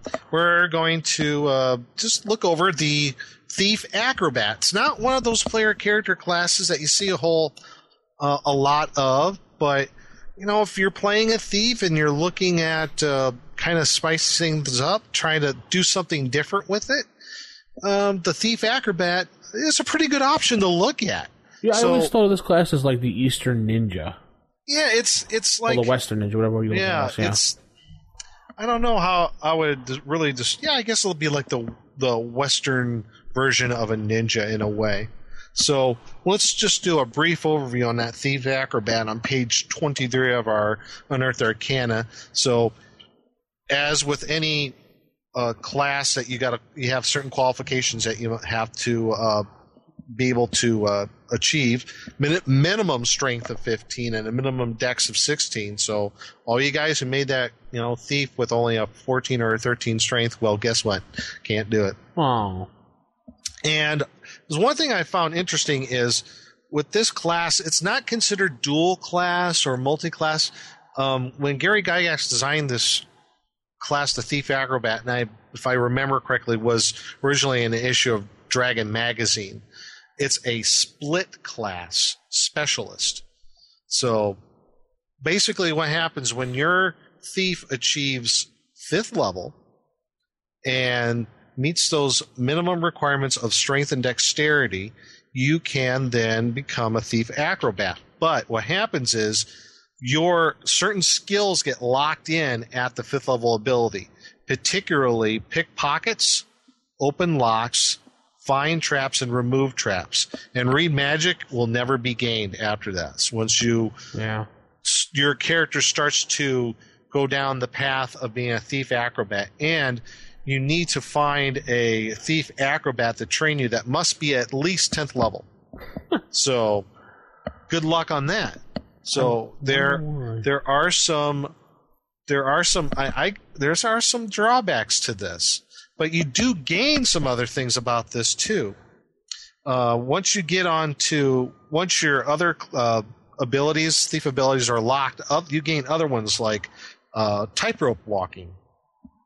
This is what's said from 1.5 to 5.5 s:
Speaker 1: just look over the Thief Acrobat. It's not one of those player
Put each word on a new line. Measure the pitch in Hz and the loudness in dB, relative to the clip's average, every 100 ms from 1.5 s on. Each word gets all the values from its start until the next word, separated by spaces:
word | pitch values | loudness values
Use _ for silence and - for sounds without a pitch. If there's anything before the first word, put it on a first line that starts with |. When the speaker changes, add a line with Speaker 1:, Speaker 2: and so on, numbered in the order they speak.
| 135 131 123 120 - | 2 2 0 -4 -6
Speaker 1:
just | 226 - 202 | -2 -2 0
look | 220 | 0
over | 190 160 185 | 2 4 2
the | 151 151 147 147 131 - - - | 2 0 2 0 -2 -12 -18 -12
Thief | - 196 214 - | -2 0 0 -2
Acrobat. | 190 240 262 175 123 104 113 | -2 0 0 0 0 0 0
It's | - | -2
not | 190 277 254 | 0 0 0
one | 226 262 | 0 0
of | |
those | 233 226 | 2 0
player | - | 0